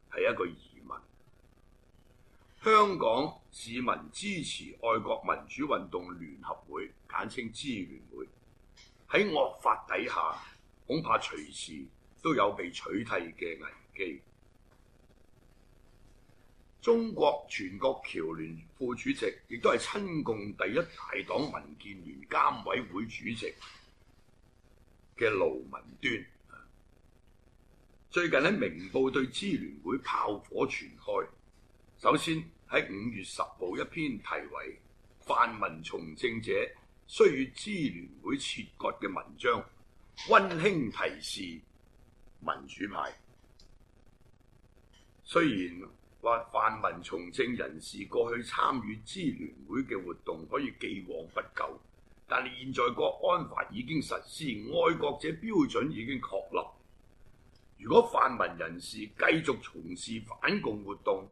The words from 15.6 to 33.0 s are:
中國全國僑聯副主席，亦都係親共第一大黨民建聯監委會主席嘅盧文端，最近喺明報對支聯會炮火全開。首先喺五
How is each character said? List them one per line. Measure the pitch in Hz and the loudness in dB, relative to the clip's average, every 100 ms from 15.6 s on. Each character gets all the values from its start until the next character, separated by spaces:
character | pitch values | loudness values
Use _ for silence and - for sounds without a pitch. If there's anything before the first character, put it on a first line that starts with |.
| - - - - - - - - - - - - | -20 -20 -20 -20 -20 -20 -20 -20 -20 -20 -20 -2
中 | 233 233 226 | 4 4 4
國 | 151 151 - - | 4 4 4 -4
全 | - 92 98 | -6 -6 0
國 | 131 135 | 0 0
僑 | - - 80 80 | -6 -4 -4 -4
聯 | 80 82 - - | -6 -10 -16 -6
副 | 127 | -4
主 | 123 131 | -2 -2
席， | 139 104 - _ | 0 -2 -4 _
亦 | 117 | 0
都 | - | 2
係 | 120 | 2
親 | - 214 196 160 | 0 -4 -2 -2
共 | 120 107 104 | -2 -4 -6
第 | 80 95 | -4 0
一 | 131 | 0
大 | 170 - - 95 90 | -2 -8 -6 -6 -2
黨 | 95 | -2
民 | 143 - - 76 | -2 -6 -12 -16
建 | 101 98 | -14 -12
聯 | 85 69 - | -12 -14 -2
監 | 151 147 123 101 | 4 4 2 -2
委 | 120 | -2
會 | 107 87 113 | -2 -6 -6
主 | - - 117 | -6 -6 -6
席 | 92 - - - - - - - - - - _ - - - - - - | -6 -10 -20 -20 -20 -20 -20 -20 -20 -20 -20 _ -20 -20 -20 -20 -20 2
嘅 | 113 | 2
盧 | 101 82 64 65 | 4 2 2 -8
文 | 65 - - | -14 -14 -4
端， | 131 110 - - - - - - - - - - - - - - - - - - - | -2 -2 -6 -20 -20 -20 -20 -20 -20 -20 -20 -20 -20 -20 -20 -20 -20 -20 -20 -20 -2
最 | 175 170 | 0 4
近 | 147 | 4
喺 | 156 208 | 4 4
明 | 101 78 92 | 0 -2 -2
報 | 135 131 | 2 4
對 | 143 127 | 4 0
支 | - 202 131 | -2 -2 -2
聯 | 73 73 | -4 -8
會 | 80 135 | -4 -4
炮 | - - 113 101 | 0 0 0 -2
火 | - 101 135 | -6 0 0
全 | - - - | 0 -8 -10
開。 | - 101 80 - - - - - - - | -2 -2 -2 -10 -20 -20 -20 -20 -20 2
首 | 107 151 | 4 4
先 | 165 160 165 - - | 2 -2 -4 -16 0
喺 | 139 - | 0 0
五 | 95 | -6